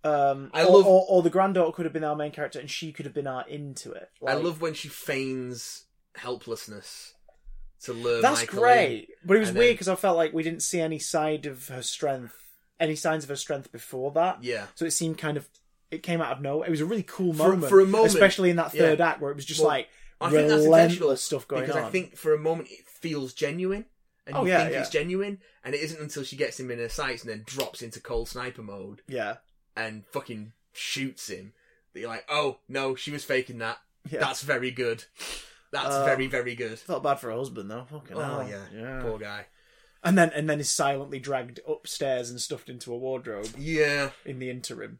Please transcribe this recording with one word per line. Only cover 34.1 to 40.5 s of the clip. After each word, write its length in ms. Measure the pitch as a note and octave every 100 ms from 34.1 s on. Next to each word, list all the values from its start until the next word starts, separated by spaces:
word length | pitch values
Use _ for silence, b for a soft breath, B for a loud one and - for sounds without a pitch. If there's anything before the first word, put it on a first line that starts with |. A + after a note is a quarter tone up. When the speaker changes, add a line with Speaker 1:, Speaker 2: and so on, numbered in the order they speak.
Speaker 1:
Yeah. 100 | C#3+
Speaker 2:
That's 220 | C#3+ B2+
very 280 | C#3 C3 B2+
good. 340 | B2 A#2+ A2+ - B B B B B B
That's 240 | C#3 C3+
Speaker 1:
Um, 100 | C#3
Speaker 2:
very, 220 | C3+ C3 C3+
very 260 | B2+ B2
good." 240 | A#2+ A#2 A2+
Speaker 1:
felt 240 | - D3
bad 140 | A#2+ C#3
for 140 | B2
her 60 | A2+
husband 340 | C3+ A2 G2
though. 140 | A2 B2+
Fucking 260 | D3+ C#3+ G2+
Speaker 2:
Oh 40 |
Speaker 1:
hell. 280 | C#3+ C#3+ B2+
Speaker 2:
yeah. 160 | G2 G2
Speaker 1:
Yeah. 300 | G2+ A#2+ C3
Speaker 2:
Poor 160 | A#2+ G#2+
guy. 280 | G#2 G#2 - b b b b b
Speaker 1:
And 140 | - F#3+
then, 120 | E3
and 140 | D3+
then 100 | D#3